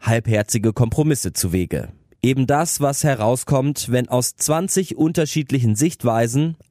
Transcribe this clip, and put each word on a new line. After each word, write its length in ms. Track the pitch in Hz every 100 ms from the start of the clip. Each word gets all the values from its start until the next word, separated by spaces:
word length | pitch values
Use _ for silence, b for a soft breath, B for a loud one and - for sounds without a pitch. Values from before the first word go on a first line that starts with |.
halbherzige 720 | - 117 113 107 104 117 110
Kompromisse 580 | - 117 - 151 131 92
zuwege. 560 | - 95 92 87 73 - - _ _
Eben 260 | 120 135 131
das, 360 | 143 165 -
was 220 | 143 143
herauskommt, 880 | 156 127 107 127 - 139 139 143 -
wenn 200 | 123 123
aus 260 | 127 123 -
zwanzig 600 | - 156 190 196 185 -
unterschiedlichen 800 | 156 151 151 156 143 139 117 107
Sichtweisen 840 | 165 - 120 113 117 127 160 160 _